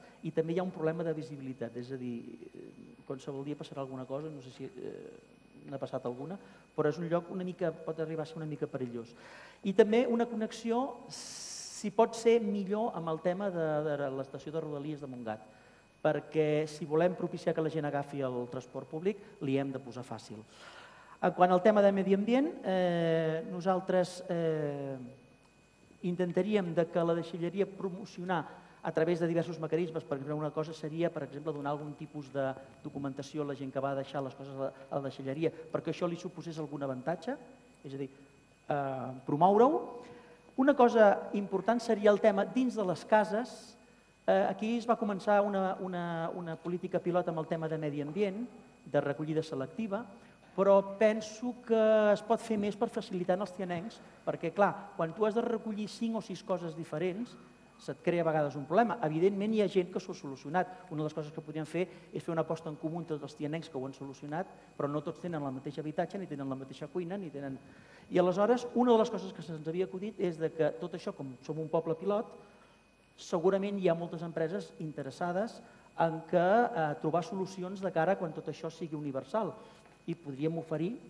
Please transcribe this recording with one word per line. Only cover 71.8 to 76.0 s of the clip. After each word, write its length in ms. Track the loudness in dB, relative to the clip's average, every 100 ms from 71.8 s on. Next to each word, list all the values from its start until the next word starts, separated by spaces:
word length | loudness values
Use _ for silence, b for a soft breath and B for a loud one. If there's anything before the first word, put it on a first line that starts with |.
| 0 -2
pilot, 300 | 0 -2 -2 -12 B B B B B _ _ -20
segurament 640 | -4 2 4 2 0 0
hi 100 | 2
ha 60 |
moltes 280 | 2 -2 -8
empreses 480 | -6 -2 -2 -2 -8 -10
interessades 840 | -8 -8 -10 -6 -2 -2 -4 -6 B B B 0